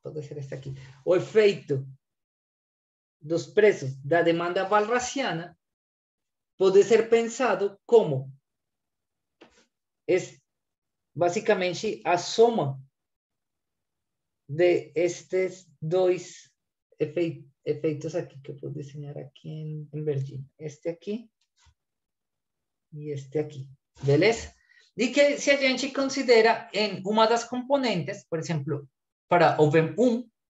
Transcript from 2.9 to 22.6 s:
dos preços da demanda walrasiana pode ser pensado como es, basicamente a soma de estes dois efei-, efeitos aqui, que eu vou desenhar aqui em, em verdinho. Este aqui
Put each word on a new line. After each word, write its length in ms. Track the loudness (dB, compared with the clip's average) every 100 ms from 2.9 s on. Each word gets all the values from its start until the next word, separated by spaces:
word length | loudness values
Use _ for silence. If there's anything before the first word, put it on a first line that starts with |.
| _ _ _
dos 280 | -6 -4 -2
preços 480 | 4 4 4 -4 -8
da 180 | -2 2
demanda 460 | 2 2 0 -4 0
walrasiana 880 | 2 2 -2 -2 -4 -4 -4 -8 _ _ _ _ _ _ _ _ _ _ _
pode 260 | 6 6
ser 260 | 6 4 4
pensado 720 | 2 2 -2 -2 0 -4 -6 4
como 460 | 4 4 -4 -6 -18 _ _ _ _ _ _ _ _ _ _ -20 _ _ _ _ _ 0
es, 340 | 0 0 -16 _ _ _ _ _ _ _ -2
basicamente 840 | 0 0 0 0 0 -4 -6 -6 0
a 120 | 0
soma 640 | 0 4 4 4 -4 -6 -14 _ _ _ _ _ _ _ _ _ _ _ _ _ _ _ _
de 420 | 2 2 2 -2
estes 720 | -2 -2 -2 -6 -4 -4 -6 _ _
dois 680 | -2 2 2 0 -4 -20 -20 _ _ _ _ _
efei-, 480 | -6 -2 -4 -6 -16 _
efeitos 500 | -8 -4 -4 -4 -6
aqui, 280 | -6 -8 -14
que 100 | -18
eu 60 | -14
vou 120 | -12
desenhar 480 | -12 -12 -14 -14 -14
aqui 320 | -16 _ -16
em, 400 | -12 -10 -12 -10
em 100 | -8
verdinho. 420 | -4 -4 -6 -10 -16 _
Este 300 | -16 -10 -10
aqui 420 | -10 -10 -10 -12 _ _ _ _ _ _ _ _ _ _ _ _ _